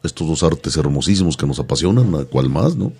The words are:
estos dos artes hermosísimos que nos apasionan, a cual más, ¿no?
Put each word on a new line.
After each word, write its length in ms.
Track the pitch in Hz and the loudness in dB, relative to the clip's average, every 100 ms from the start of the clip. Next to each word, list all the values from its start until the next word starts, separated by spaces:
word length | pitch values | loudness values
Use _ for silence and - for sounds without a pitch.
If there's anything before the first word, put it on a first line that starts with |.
estos 240 | 80 - 80 | -10 -6 -4
dos 160 | 78 | 0
artes 340 | 82 80 76 78 | 2 0 -2 -2
hermosísimos 600 | 71 71 71 98 87 71 | 0 0 0 2 0 0
que 100 | 71 | -2
nos 120 | 69 | -2
apasionan, 560 | - - 87 120 117 78 | -4 0 2 2 2 0
a 80 | |
cual 260 | 67 65 65 | -2 0 0
más, 260 | 71 139 175 | 2 0 0
¿no? 160 | - | -4